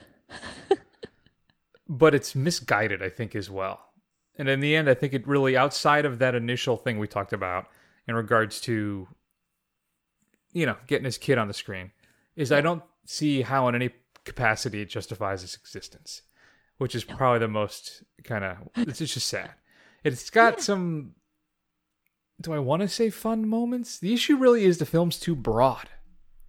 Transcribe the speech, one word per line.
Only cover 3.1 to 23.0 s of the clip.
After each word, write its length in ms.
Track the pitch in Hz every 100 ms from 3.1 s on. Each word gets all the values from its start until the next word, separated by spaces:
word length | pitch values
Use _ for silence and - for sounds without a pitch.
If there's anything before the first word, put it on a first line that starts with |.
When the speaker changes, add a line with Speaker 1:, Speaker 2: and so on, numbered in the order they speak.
| - 110
Speaker 2:
as 160 | 107 95
well. 300 | 98 95 95 _ _ _ _ _ -
And 120 | 135
in 100 | 135
the 160 | 147 156
end, 140 | 147
I 40 |
think 200 | 127 143
it 120 | 131 120
really, 300 | 143 135 131
outside 480 | 139 - 156 147 147
of 140 | 120
that 160 | 131 120
initial 400 | 117 123 - 113
thing 240 | 127 107
we 80 | 104
talked 240 | 101 98
about 360 | 104 92 - - _ _ _ -
in 40 | 113
regards 440 | 107 117 110 -
to, 460 | - 110 104 98 90 - _ _ _ _ _ _ _ _ _ _ _ _ _
you 140 | 175 143
know, 100 | 101 -
getting 200 | 135 131
his 120 | -
kid 200 | - 127
on 100 | 104
the 60 |
screen, 380 | 101 - 95 92 _ _ _ _ -
is 160 | 131
I 60 | 147
Speaker 1:
Yeah. 40 |
Speaker 2:
don't 200 | 156 170 - _ -
see 360 | - 151 139
how 260 | 117 135 123
in 60 | 120
any 160 | 123 - _ _ -
capacity 560 | - 117 107 120 104
it 80 | 101
justifies 560 | 107 - - 101 95 90
its 100 | -
existence, 680 | - 98 - - - - _ _ _ _ _ -
which 160 | 131
is 140 | 120 -
Speaker 1:
No. 80 | -
Speaker 2:
probably 240 | 131 117
the 80 | 110
most 560 | 107 104 - - - _ _ -
kinda, 320 | 110 95 92 - 233
it's, 240 | 233 123
it's 140 | 156
just 140 | 123 -
sad. 260 | 98 - - _ _ _ _
It's 260 | 156 127 -
got 260 | 226 233 427
Speaker 1:
Yeah. 60 |
Speaker 2:
some, 520 | 269 196 175 156 131 - _ _ _ _ _ _ _ _ _ _ _ -
do 100 | 165
I 80 | 151
wanna 300 | 131 156 202
say 200 | -